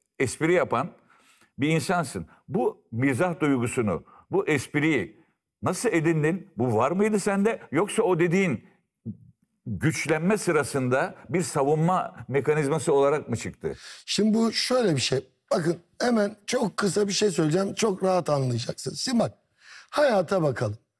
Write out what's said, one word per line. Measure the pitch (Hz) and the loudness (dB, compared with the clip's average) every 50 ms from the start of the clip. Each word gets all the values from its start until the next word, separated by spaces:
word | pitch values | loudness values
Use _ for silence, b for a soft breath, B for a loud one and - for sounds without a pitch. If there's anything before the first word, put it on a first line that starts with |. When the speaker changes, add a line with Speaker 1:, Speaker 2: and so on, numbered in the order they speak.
| _ _ _ - | _ _ _ -4
Speaker 1:
espri | 135 120 - - 151 160 175 | -4 -2 -2 -2 0 2 2
yapan | 175 139 - - 120 147 175 - b b b b b b b b b b b b - | 2 2 0 0 -2 -2 -4 -8 b b b b b b b b b b b b -2
bir | 127 151 | 0 0
insansın. | 165 160 - - 185 175 156 120 - 92 80 b b b b | 0 0 0 0 0 -2 -2 -4 -6 -10 -10 b b b b
Bu | - 131 202 247 - - - _ _ | -6 -2 -2 -2 -2 -4 -6 _ _
mizah | - 113 131 139 131 113 175 185 165 - | -4 0 0 0 2 2 0 0 0 0
duygusunu, | 151 147 139 123 117 117 - 131 113 104 85 76 B B B B B - | 0 2 2 2 0 -2 -2 -2 0 0 -2 -4 B B B B B -4
bu | 143 190 - | -2 -2 0
espriyi | - 151 135 - - - 151 143 160 156 120 90 85 b b b b b b _ _ _ _ | 0 0 -2 -2 -4 -2 0 0 2 2 0 -2 -4 b b b b b b _ _ _ _
nasıl | - 147 185 - - 240 | -4 -4 -4 -2 -2 0
edindin? | - 165 151 170 165 156 147 156 175 190 - - - | 0 2 2 2 2 2 0 0 -2 -4 -8 -8 -6
Bu | 101 120 127 110 | -2 -2 0 2
var | 107 123 139 | 2 2 2
mıydı | 175 190 214 220 214 196 | 2 0 0 2 0 0
sende? | - 208 196 196 196 226 226 B B B | 0 0 0 2 0 0 0 B B B
Yoksa | - 151 202 202 - - 220 | -2 0 0 0 0 0 2
o | 175 185 160 | 2 2 2
dediğin | 175 180 160 196 196 175 120 104 b b b b b _ _ _ - 117 - - - - _ _ _ _ _ _ - | 2 2 2 2 2 0 -2 -4 b b b b b _ _ _ -14 -14 -14 -14 -18 -20 _ _ _ _ _ _ -10
güçlenme | 123 104 82 - 156 - - - - 160 156 165 185 220 | -10 -6 -2 -2 -2 -2 -2 -2 -2 -2 0 2 0 0
sırasında | 190 - 180 165 151 139 - - 139 127 123 123 135 165 190 B B B - | 0 0 0 0 2 0 0 -2 -2 0 0 2 0 0 -2 B B B -4
bir | 135 135 | -4 -2
savunma | 165 - - 151 135 139 156 151 160 175 185 175 - - - - 120 | -2 -2 -2 0 2 2 2 2 2 2 2 0 -2 -4 -8 -14 -8
mekanizması | - 123 139 123 - 151 151 139 135 156 160 - - 143 | -4 -2 0 2 2 0 0 0 0 -2 -2 0 2 4
olarak | 139 139 143 151 147 - - | 4 4 4 2 0 -2 -4
mı | 117 | -6
çıktı? | 110 - 92 - - - 78 65 B B B B B B | -6 -6 -8 -10 -8 -8 -8 -8 B B B B B B
Speaker 2:
Şimdi | - - - 208 220 202 | -4 -2 0 2 2 2
bu | 226 226 226 | 2 2 0
şöyle | 214 - - - 247 254 233 190 156 | 0 -2 -2 0 2 2 2 2 2
bir | 131 | 0
şey. | - - 127 131 - - _ _ _ - | 0 0 -2 -2 -2 -6 _ _ _ -2
Bakın | - 208 156 165 170 - - _ _ - | -2 0 0 0 -2 -4 -8 _ _ -4
hemen | 233 247 240 220 202 208 214 - _ | 0 2 2 2 0 0 -4 -8 _
çok | - 233 254 240 180 - | -4 -2 -2 -2 -2 -2
kısa | - 202 196 156 208 208 | -2 -2 0 0 0 0
bir | 202 190 | 0 0
şey | - 214 208 | 0 0 2
söyleyeceğim. | 165 180 160 151 151 185 196 202 196 | 2 2 2 2 2 0 0 -2 -2
Çok | - - 190 190 190 190 | 0 0 0 0 0 0
rahat | 185 185 180 160 - | 2 2 2 0 0
anlayacaksınız. | 147 139 135 127 120 113 120 - - - - - - - | 0 0 0 0 -2 -2 -4 -6 -8 -8 -10 -10 -8 -6
Şimdi | - 254 254 160 | -4 -2 0 0
bak, | - 110 - _ _ B B B B B B B B B | 0 0 -4 _ _ B B B B B B B B B
hayata | - - 302 277 226 190 175 - 202 185 160 | 0 2 4 4 4 2 2 2 2 2 2
bakalım. | 147 120 - 123 110 104 - _ _ _ | 0 0 0 -2 -4 -4 -8 _ _ _